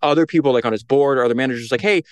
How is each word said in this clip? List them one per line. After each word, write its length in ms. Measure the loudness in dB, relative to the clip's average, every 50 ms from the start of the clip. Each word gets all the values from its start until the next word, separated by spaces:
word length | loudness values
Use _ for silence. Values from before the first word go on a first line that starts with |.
other 240 | 0 0 2 2 0
people, 260 | 0 0 0 2 2
like, 120 | 2 0 0
on 80 | -2
his 120 | -4 -4 -2
board 340 | 0 2 2 2 2 2 0
or 60 | 0
other 100 | 0 0
managers, 360 | 0 -2 -4 -4 -6 -6 -6
like, 100 | -4 -2
"Hey, 220 | 0 0 0 0 -2 _